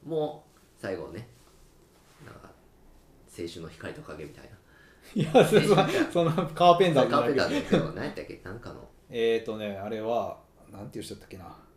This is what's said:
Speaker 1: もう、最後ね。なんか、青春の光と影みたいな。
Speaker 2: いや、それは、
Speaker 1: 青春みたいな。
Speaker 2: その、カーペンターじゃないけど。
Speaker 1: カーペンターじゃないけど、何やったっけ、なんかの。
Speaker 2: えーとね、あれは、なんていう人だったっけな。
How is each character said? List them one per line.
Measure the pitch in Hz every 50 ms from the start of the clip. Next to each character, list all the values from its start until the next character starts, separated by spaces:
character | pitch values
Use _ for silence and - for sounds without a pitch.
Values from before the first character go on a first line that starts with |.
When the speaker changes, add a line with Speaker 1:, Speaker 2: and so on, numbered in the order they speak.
| _
Speaker 1:
も | 143 165 156 151 143 - - - _ _
う、 | _ _ _ _ _
最 | - 104 95
後 | 85 76 -
ね。 | 82 98 120 - - _ - _ _ - - _ _ _ - _ _ _ _ _ _ _ -
な | -
ん | -
か、 | - - - - _ _ _ _ _ _ - _ - _ _ _ _ _ -
青 | - - 85
春 | 85 - -
の | 82 78
光 | 78 - - 90 -
と | - 78
影 | - 80 78 78
み | 71
た | - -
い | -
な。 | - - - _ _ - - - - - _ _ - -
Speaker 2:
い | 214 165
や、 | - - 262 190
そ | - -
れ | 208 - 202
は、 | 202 -
Speaker 1:
青 | 190
春 | 160
み | 185
た | 196
い | 160
な。 | -
Speaker 2:
そ | - 175 170
の、 | 165 160 165 180 156
カ | - - 175 175 175
ー | 170
ペ | 190 180
ン | 156
タ | 135
ー | 127 120
じ | 131
ゃ | 143
な | -
い | - 143
け |
ど。 | 127
Speaker 1:
カ | 90 -
ー |
ペ | 269 294
ン |
タ |
ー |
じ |
ゃ |
な |
い | -
け | - 208 165
ど、 | 160 -
何 | - - 117
や | 156
っ | -
た | -
っ | -
け、 | - - - -
な | 90 98
ん | 117
か | - 98
の。 | 80 67 67 - _ _ _ _
Speaker 2:
え | - 120 113 117 113 113 110
ー |
と | - 110 107
ね、 | 107 104 101 95
あ | 98 104
れ | 113 110
は、 | 107 110 120 117 101 90 - - - _ _ _ - -
な | - 98
ん | 101 131
て | - 117
い |
う | -
人 | - 104
だ | -
っ |
た | -
っ | -
け | - 92
な。 | 90 85 82 - - - _